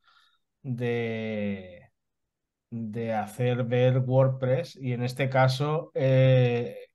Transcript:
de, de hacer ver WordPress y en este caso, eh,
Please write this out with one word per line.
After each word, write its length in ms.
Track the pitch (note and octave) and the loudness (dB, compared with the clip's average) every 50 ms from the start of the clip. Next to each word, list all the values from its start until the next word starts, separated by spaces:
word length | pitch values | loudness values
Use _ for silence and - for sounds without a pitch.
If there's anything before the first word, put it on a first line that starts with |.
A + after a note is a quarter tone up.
| _ _ _ _ _ _ _ _ _ _ _ _ - | _ _ _ _ _ _ _ _ _ _ _ _ -10
de, 1300 | C#3 B2 A#2 B2 A#2+ A#2+ A#2 A#2 A2+ A2+ A2+ A2 A2 A2 G#2+ G#2 G2+ G2 G2 F#2 F2+ F2+ F2 - _ _ _ _ _ _ _ _ _ _ _ _ _ _ _ _ - | -8 -8 -4 -4 -4 -2 -2 -4 -4 -6 -6 -6 -6 -6 -4 -4 -4 -6 -6 -10 -16 -20 -20 -20 _ _ _ _ _ _ _ _ _ _ _ _ _ _ _ _ -12
de 420 | A#2+ A#2 A2+ G#2+ G#2 A#2 A2+ A2+ A2+ | -10 -8 -8 -8 -6 -6 -4 -2 -2
hacer 500 | G#2+ G#2 G#2 - - B2 B2 B2 A#2+ B2+ | -2 -4 -4 -4 -2 0 0 0 0 -2
ver 340 | A2+ B2 B2 B2 B2+ B2+ C3 | 0 2 4 4 4 4 2
WordPress 760 | B2+ B2 B2+ C3+ C3+ C3 C3 - C3+ B2 B2+ D3+ E3+ - - | 0 2 2 4 4 2 2 -2 -2 -2 0 -2 -2 -6 -10
y 160 | - C#3 B2+ B2 | -10 -6 -6 -4
en 100 | A#2 A#2+ | -4 -4
este 260 | A#2+ - - C#3+ B2+ | -4 -4 -2 -4 0
caso, 640 | C3 C#3 C#3+ C3 - - D3 D3 D3+ D#3+ E3+ - - | 2 4 4 4 2 0 -2 -2 -2 -2 -4 -6 -4
eh, 840 | E3 C3+ C3 C3 C3 C3 C3 C3 B2+ B2+ A#2+ A#2+ A#2+ A#2+ - - - - - _ | 0 2 2 4 6 6 6 6 6 4 4 2 0 -4 -4 -8 -14 -18 -20 _